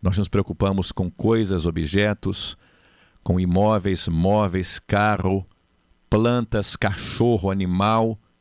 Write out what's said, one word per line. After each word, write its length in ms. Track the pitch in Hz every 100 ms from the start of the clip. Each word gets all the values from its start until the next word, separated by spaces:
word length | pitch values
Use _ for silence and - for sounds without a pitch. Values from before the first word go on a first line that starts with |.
Nós 160 | 95 92
nos 100 | 98
preocupamos 640 | 101 98 85 101 98 92
com 180 | - 90
coisas, 560 | - 104 113 104 92 82
objetos, 880 | 82 80 92 104 104 98 - - - _ _ _ _ _ _
com 160 | - 90
imóveis, 680 | 90 87 107 107 95 90 -
móveis, 720 | 82 87 104 101 92 92 -
carro, 680 | _ 104 107 101 92 98 95 _ _ _ _ _ _
plantas, 680 | 107 117 123 117 110 98 -
cachorro, 760 | 107 98 - - 120 113 92
animal. 680 | 95 92 90 101 113 113 110 _ _